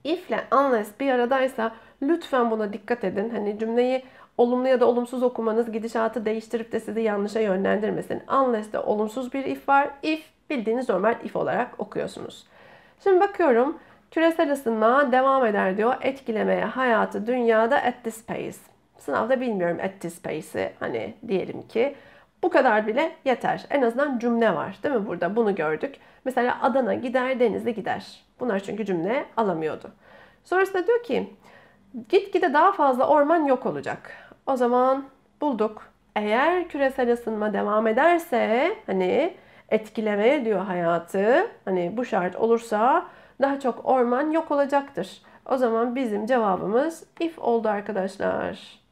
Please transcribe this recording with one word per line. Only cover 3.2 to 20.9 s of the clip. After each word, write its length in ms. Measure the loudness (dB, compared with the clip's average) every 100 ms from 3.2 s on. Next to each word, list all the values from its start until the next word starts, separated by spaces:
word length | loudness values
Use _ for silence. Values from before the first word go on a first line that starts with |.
| -4
Hani 300 | -4 -4 -4
cümleyi 440 | -2 0 2 0 -4 -20 -6 0
olumlu 300 | 2 2 2
ya 120 | 4
da 60 | 4
olumsuz 380 | 2 0 0
okumanız 480 | -2 0 -2 0 0
gidişatı 540 | -2 -4 -2 -2 -2 -4
değiştirip 460 | -4 -4 -8 -4
de 80 | -6
sizi 220 | -6 -2
yanlışa 380 | 0 0 -2 0
yönlendirmesin. 840 | 0 0 2 0 0 -4 -6 -8 -2
Unless 460 | 2 2 0 -4
de 60 | -4
olumsuz 540 | -2 -2 -2 -4 -6
bir 120 | -6 -6
if 240 | -4 2
var. 200 | 2 2 -2
If 200 | -4 -4 -6 _ -8
bildiğiniz 400 | -4 -2 -2 0
normal 260 | 0 0 0
if 120 | -4 -4
olarak 440 | -2 -2 -4 -8
okuyorsunuz. 680 | -8 -6 -8 -8 -14 -16 -20 -20 -20 -20 _ _
Şimdi 160 | 4 4
bakıyorum. 580 | 4 2 4 4 2 -2 -12 -20 _
Küresel 400 | 2 2 2 0
ısınma 600 | 0 -2 2 4 4 4
devam 340 | 4 4 4 2
eder 320 | 2 0 2
diyor. 180 | 0 0
Etkilemeye 640 | -2 -6 -6 -2 0 0 -2
hayatı 640 | -2 0 2 0 -2 -2
dünyada 500 | 0 4 4 4 2
at 260 | 0 -4
this 220 | -8 -10 -10
pace. 320 | -8 -8 -12 -20 _ _ _
Sınavda 440 | -6 -2 0 0
bilmiyorum 360 | 0 -2 -2 -2
at 160 | -4 -6
this 220 | -12 -10
pace'i. 500 | -8 -8 -6 -6 -6 -6
Hani 340 | -6